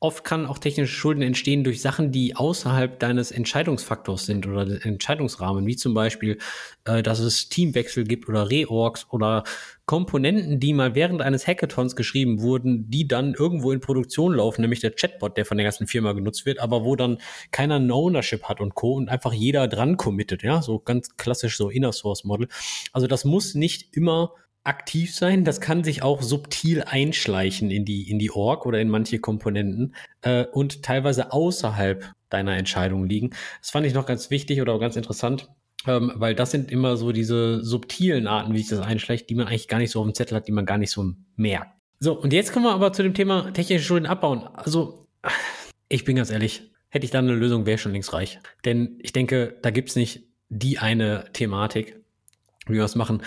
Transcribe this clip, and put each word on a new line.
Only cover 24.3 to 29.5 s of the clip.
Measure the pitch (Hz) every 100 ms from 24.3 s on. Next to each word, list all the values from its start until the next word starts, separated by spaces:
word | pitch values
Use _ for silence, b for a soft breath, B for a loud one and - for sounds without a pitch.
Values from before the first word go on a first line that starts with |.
| B B _
aktiv | - 143 - 156 170 -
sein, | 180 190
das | 165 143
kann | - 160
sich | 160 143
auch | 139 139
subtil | 123 143 143 - 160 160
einschleichen | - 135 143 156 - 95 95 95 107
in | 98 101
die, | 101 95
in | 104
die | 104
Org | 107 104 156 127
oder | 113
in | 110
manche | 107 110 113
Komponenten, | - 107 110